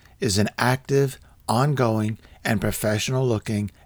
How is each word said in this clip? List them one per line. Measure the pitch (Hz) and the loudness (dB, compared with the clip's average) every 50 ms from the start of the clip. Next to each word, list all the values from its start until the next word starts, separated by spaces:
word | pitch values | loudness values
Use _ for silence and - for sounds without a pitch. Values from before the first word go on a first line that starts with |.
| - - - - | -20 -20 -8 -4
is | - 113 92 104 | -2 0 2 2
an | 101 - - | 0 0 0
active, | - 117 123 131 - - - 139 139 139 135 - - - - - - - | 0 0 0 0 0 -2 0 2 2 2 0 -2 -8 -18 -20 -20 -10 -4
ongoing, | - 110 120 139 151 143 135 127 113 110 110 107 107 110 - - - - - - | -2 0 2 2 2 2 2 2 2 2 0 0 -2 -4 -8 -12 -20 -16 -8 -4
and | 131 113 98 | -2 -2 0
professional-looking | - 107 - - - - 107 107 - - 131 131 135 123 110 104 - - 107 104 104 98 - - - | 0 -2 -2 -2 -2 -2 -2 -2 -2 -2 -2 0 0 0 0 -2 -2 -4 -4 -4 -4 -6 -8 -14 -20